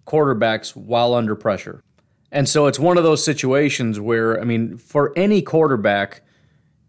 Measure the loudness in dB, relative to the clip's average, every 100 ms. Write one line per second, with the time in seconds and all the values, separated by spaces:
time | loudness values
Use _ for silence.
0 | -4 0 0 0 0 -2 -6 -16 -4 0
1 | 2 0 0 -2 -2 -4 -6 -18 _ _
2 | _ _ _ -2 0 2 2 2 2 4
3 | 4 2 0 -2 0 2 0 0 -4 -4
4 | -2 0 0 -2 -2 -2 -4 -8 -6 -2
5 | 0 0 2 2 2 2 2 2 0 0
6 | -2 -8 _ _ _ _ _ _